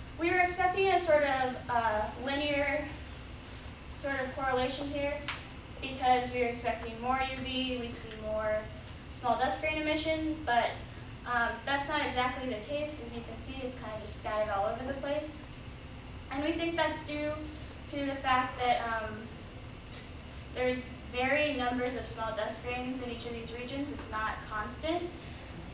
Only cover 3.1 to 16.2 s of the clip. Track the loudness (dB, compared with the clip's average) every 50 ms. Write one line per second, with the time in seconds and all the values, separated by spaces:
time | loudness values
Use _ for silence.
3.1 | -10 -10 -10 -10 -10 -12 -12 -12 -12 -10 -10 -10 -10 -10 -10 -10 -8 -4 -2 0
4.1 | 0 0 0 -2 -2 0 2 2 4 4 4 2 2 -2 -2 -2 -2 0 0 0
5.1 | 0 -2 -2 -4 -4 -6 -8 -10 -12 -12 -12 -12 -10 -8 -6 -6 -4 2 6 6
6.1 | 6 6 6 2 2 2 2 2 0 0 0 0 -2 0 -4 -6 -6 -2 0 2
7.1 | 2 2 2 0 -2 -4 -4 -2 0 0 0 0 0 -2 -2 -4 -4 -6 -6 -8
8.1 | -8 -6 -4 -2 -2 0 0 2 0 0 0 -4 -8 -10 -10 -10 -12 -12 -12 -10
9.1 | -10 -2 2 2 4 4 4 2 2 0 0 0 0 2 2 2 2 2 4 2
10.1 | 2 2 2 0 -2 -2 2 4 6 6 6 4 2 -4 -8 -10 -10 -10 -10 -10
11.1 | -10 -10 -4 0 2 2 2 2 0 -2 0 0 2 2 2 2 2 2 2 2
12.1 | 2 2 2 2 2 0 -2 -2 -2 -4 -2 -2 -2 -2 -2 -2 -2 -4 -6 -6
13.1 | -6 -8 -8 -8 -8 -8 -8 -8 -6 -4 -4 -4 -4 -6 -6 -6 -6 -6 -6 -6
14.1 | -6 -6 -2 0 2 2 2 2 2 2 2 2 0 0 -2 -2 -2 -2 -2 0
15.1 | 0 0 0 -2 -4 -6 -8 -10 -12 -12 -10 -10 -10 -10 -10 -10 -10 -10 -10 -10
16.1 | -10 -10